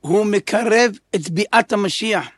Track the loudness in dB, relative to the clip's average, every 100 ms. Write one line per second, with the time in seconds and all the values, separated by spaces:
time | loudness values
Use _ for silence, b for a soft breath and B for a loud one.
0 | 2 0 2 0 0 -2 2 2 2 -2
1 | _ -6 -4 -4 2 0 2 -2 -2 -4
2 | -2 -4 -4